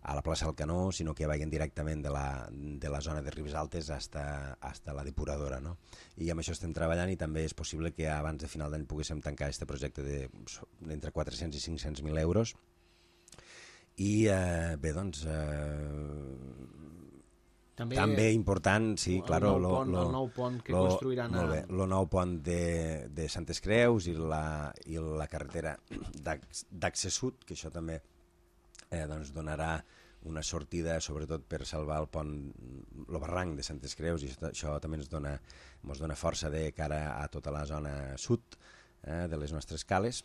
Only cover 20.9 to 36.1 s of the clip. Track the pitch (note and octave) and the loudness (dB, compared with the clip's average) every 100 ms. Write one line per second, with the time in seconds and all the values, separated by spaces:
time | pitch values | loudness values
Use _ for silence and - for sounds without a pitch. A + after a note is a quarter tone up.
20.9 | F#2+ C3 B2 A#2 F2 E2+ D#2 F2+ F#2 F#2+ | 6 4 2 2 2 4 2 0 2 4
21.9 | F#2+ F#2 F#2 F2+ F2 D2 F2 E2+ E2+ E2 | 4 4 4 4 0 2 2 4 2 2
22.9 | D#2 A#1+ D2 D#2 - D#2+ E2 F#2 A2 A#2+ | -2 -4 -2 -2 -2 -4 -4 4 6 8
23.9 | A#2 F2 D#2+ D#2+ D#2 D#2 D2+ D2 - - | 6 2 0 0 0 0 -2 -4 -8 -8
24.9 | D#2+ D#2+ D#2 D2+ D#2+ C#2+ E2+ D#2 C#2+ - | -4 -2 -2 -2 -4 -4 -4 -4 -6 -8
25.9 | - - D2+ D2+ D2+ - - - F#2+ F2+ | -10 -8 -8 -6 -6 -6 -14 -12 -2 -2
26.9 | - F#2+ - B2+ - - E2 D#2+ E2 E2 | 0 -2 0 -2 -4 -12 -10 -8 -6 -4
27.9 | D#2+ - - _ _ _ _ _ - - | -6 -8 -20 _ _ _ _ _ -20 -6
28.9 | E2+ D2+ D#2 C#2+ D2+ D#2 D2+ D#2+ D#2+ - | -4 -2 -4 -6 -6 -4 0 0 0 -4
29.9 | - - - D#2 D#2 D2+ E2 D2 E2+ D#2+ | -20 -20 -14 -6 -4 -2 -4 -2 -2 0
30.9 | E2 - D2 D2+ D#2+ - D#2 C#2 D#2 D2+ | 0 0 -4 -2 -4 -4 -6 -4 -4 0
31.9 | D2+ D#2 D#2+ D2+ D2 C#2 - A#1+ C2+ - | 0 0 -2 -4 -4 -8 -10 -14 -14 -14
32.9 | C2+ C#2 D#2+ D2 F2 F2+ D2 - D2+ C#2 | -14 -6 -4 -2 0 0 -2 -6 -6 -8
33.9 | - D#2+ E2+ C#2 C2 D#2+ - D2+ D2 D2+ | -4 0 0 -2 -6 -6 -4 -4 -2 -2
34.9 | D#2 C#2 D#2+ C#2+ C#2+ - - - - - | -6 -4 -4 -4 -4 -8 -20 -20 -16 -10
35.9 | C#2 D#2 | -6 -4